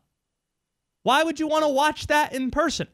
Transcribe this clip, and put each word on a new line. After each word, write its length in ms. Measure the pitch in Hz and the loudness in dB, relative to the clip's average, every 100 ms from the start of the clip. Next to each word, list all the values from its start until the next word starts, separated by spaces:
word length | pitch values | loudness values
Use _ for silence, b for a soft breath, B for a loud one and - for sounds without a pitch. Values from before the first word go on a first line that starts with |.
| _ _ _ _ _ _ _ _ _ _ | _ _ _ _ _ _ _ _ _ _
Why 200 | 202 269 | 0 2
would 160 | 330 294 | 2 -2
you 80 | 311 | -2
wanna 220 | 311 311 | 0 2
watch 380 | 269 302 302 - | 2 0 0 0
that 260 | 294 302 | 0 0
in 180 | 262 262 | -2 -4
person? 360 | 285 320 - - | 0 0 -2 -8